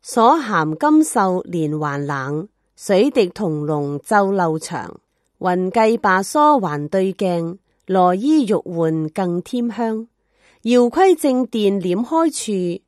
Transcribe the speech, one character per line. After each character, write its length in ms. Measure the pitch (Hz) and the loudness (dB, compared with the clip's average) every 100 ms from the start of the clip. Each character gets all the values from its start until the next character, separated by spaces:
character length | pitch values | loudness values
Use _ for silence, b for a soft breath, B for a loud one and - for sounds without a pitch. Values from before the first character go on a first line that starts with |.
所 340 | - 247 226 330 | -4 2 4 4
含 280 | 240 185 156 156 | 0 -2 -2 0
金 260 | 294 311 | 4 4
繡 400 | 302 233 190 180 - | 4 0 0 -2 -4
連 260 | 175 156 | -4 -2
環 340 | 151 147 143 143 | -2 -4 -4 -4
冷， 420 | 143 135 151 196 _ _ _ | -6 -4 -6 -8 _ _ _
水 340 | - 190 269 | 0 2 2
滴 180 | 285 185 | 2 -2
銅 360 | - 170 151 147 | -2 -4 -4 -2
籠 320 | 151 143 143 | -2 -4 -6
奏 340 | - 208 196 | 0 2 2
漏 280 | 196 170 160 | 0 0 -2
長。 400 | - 156 - - _ _ _ _ | -6 -10 -12 -18 _ _ _ _
雲 320 | 180 180 185 | -2 0 0
髻 260 | 226 220 226 | 2 2 2
罷 240 | 208 185 | 0 0
梳 380 | 196 302 294 285 | 0 2 4 4
還 280 | 185 147 147 | 0 -6 -2
對 240 | 190 190 | -2 -2
鏡， 460 | 185 190 170 165 190 _ _ - | -2 -2 -2 -4 -10 _ _ -2
羅 260 | 185 180 | 2 4
衣 320 | 185 269 311 220 | 2 2 2 2
欲 80 | |
換 560 | 196 - 170 160 160 156 | -2 -2 -2 0 0 -4
更 320 | - 185 175 | -4 -4 -4
添 260 | - 247 240 | -4 -4 -4
香。 360 | 220 226 220 226 _ _ _ _ _ | -4 -4 -4 -10 _ _ _ _ _
遙 280 | 226 247 240 | 2 4 4
窺 280 | 311 381 320 | 4 4 4
正 240 | 294 254 254 | 2 0 0
殿 340 | 226 202 196 | 0 0 0
殮 240 | 180 180 247 | -2 -2 0
開 720 | 320 330 - - 196 180 | 0 0 -2 -6 -4 -4
處 60 | 170 | -6